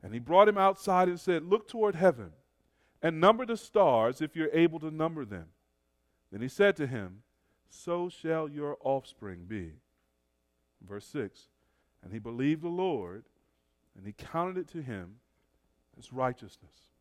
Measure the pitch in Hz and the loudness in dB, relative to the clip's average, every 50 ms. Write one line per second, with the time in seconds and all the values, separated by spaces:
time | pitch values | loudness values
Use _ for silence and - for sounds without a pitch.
0 | - 92 104 120 120 123 165 185 208 208 208 202 190 196 196 - - - 190 180 | -12 -10 -10 -10 -6 4 8 8 8 8 6 4 4 2 2 2 -2 0 2 4
1 | 185 180 175 175 - - 180 165 151 175 190 226 220 - - 233 220 208 190 160 | 4 2 2 -4 -2 0 0 0 2 0 0 0 0 -4 -4 0 0 0 0 4
2 | 180 185 160 120 104 87 80 _ _ _ _ _ _ _ _ _ _ _ _ _ | 4 4 4 4 -6 -14 -16 _ _ _ _ _ _ _ _ _ _ _ _ _
3 | - 165 165 156 160 190 226 226 254 226 233 214 - - _ 214 196 160 131 113 | -4 -2 0 4 6 6 6 4 2 -4 -4 -6 -6 -2 _ 4 6 6 6 6
4 | 110 117 127 - 156 151 - 165 160 151 - 160 165 170 160 165 151 160 156 156 | 4 2 0 -2 -6 -8 -4 -4 -4 0 4 4 4 4 2 0 -10 -10 -4 -2
5 | 156 165 165 156 139 104 104 90 82 80 _ _ _ _ _ _ _ _ _ _ | -2 -2 -2 -6 -10 -10 -10 -12 -14 -14 _ _ _ _ _ _ _ _ _ _
6 | _ _ _ _ _ _ - 101 117 131 - - 202 202 190 - 151 131 123 117 | _ _ _ _ _ _ -10 -8 -8 -8 0 4 4 4 4 2 -2 -4 -4 -6
7 | 101 90 92 101 _ _ _ _ _ _ _ _ _ _ - - - - 170 175 | -8 -10 -14 -18 _ _ _ _ _ _ _ _ _ _ -20 -18 -8 -6 -6 -4
8 | 175 180 175 - - 165 160 160 156 151 143 147 147 143 143 - - 131 135 135 | -4 -6 -8 -10 -4 -4 -2 -2 -2 -6 -8 -8 -8 -8 -8 -4 -2 -2 -2 -2
9 | 127 - - _ - 101 92 87 87 87 110 107 90 82 78 69 _ _ _ _ | -2 -8 -20 _ -14 -14 -12 -12 -12 -10 -8 -8 -8 -10 -14 -20 _ _ _ _
10 | _ _ _ _ _ _ _ _ _ _ _ _ _ _ _ _ - 95 101 104 | _ _ _ _ _ _ _ _ _ _ _ _ _ _ _ _ -18 -14 -14 -14
11 | 104 - - 151 120 98 _ - - _ _ _ _ _ _ _ _ _ _ _ | -14 -10 -6 -6 -6 -6 _ -16 -20 _ _ _ _ _ _ _ _ _ _ _
12 | _ 90 95 113 107 117 117 120 131 143 156 156 151 170 170 180 185 190 165 120 | _ -14 -12 -12 -10 -10 -6 -2 0 0 0 0 -2 -6 -4 -2 -2 -2 -2 -2
13 | 95 87 90 104 - _ _ _ _ _ _ _ _ _ _ _ _ _ _ - | -4 -8 -12 -16 -18 _ _ _ _ _ _ _ _ _ _ _ _ _ _ -18
14 | 95 101 107 _ - - - 165 175 185 185 185 180 - - 170 151 127 117 98 | -16 -16 -16 _ -18 -8 -6 -4 -4 -4 -4 -8 -10 -10 -12 -14 -12 -10 -10 -12
15 | 90 87 101 117 _ _ _ _ _ _ _ _ _ _ _ _ _ _ _ - | -12 -14 -18 _ _ _ _ _ _ _ _ _ _ _ _ _ _ _ _ -20
16 | 117 - 123 127 131 127 123 - - 101 - _ - - _ _ _ _ _ _ | -20 -16 -6 -4 -4 -4 -4 -6 -14 -20 -20 _ -20 -20 _ _ _ _ _ _